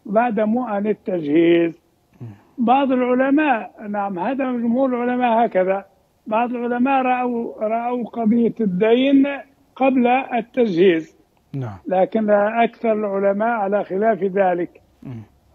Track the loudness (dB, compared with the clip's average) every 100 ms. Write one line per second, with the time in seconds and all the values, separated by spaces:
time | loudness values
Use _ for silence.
0 | -4 0 0 0 0 -2 -2 -4 -2 -4
1 | -4 -4 0 2 4 2 0 -4 _ _
2 | _ -20 -20 -20 _ -2 2 2 2 0
3 | 0 0 2 2 2 -2 -6 -14 -8 -6
4 | -6 -4 -4 -4 -4 -4 -2 0 0 -2
5 | -2 0 2 2 2 2 0 -2 -6 _
6 | _ _ -4 -2 -2 -4 -4 0 2 2
7 | 2 0 -2 -4 -6 -6 -4 -2 -4 -4
8 | -6 -2 0 2 2 0 -2 2 4 4
9 | 4 4 2 -2 -12 _ _ -2 2 4
10 | 2 2 0 -6 -4 -2 0 4 4 4
11 | -2 _ _ _ _ -8 -8 -10 -4 0
12 | 0 0 2 2 2 0 -2 -2 -2 -2
13 | -2 0 0 0 -2 -2 -2 -2 -2 -2
14 | 0 0 0 0 0 0 -4 -10 _ _
15 | -16 -16 -16 _ _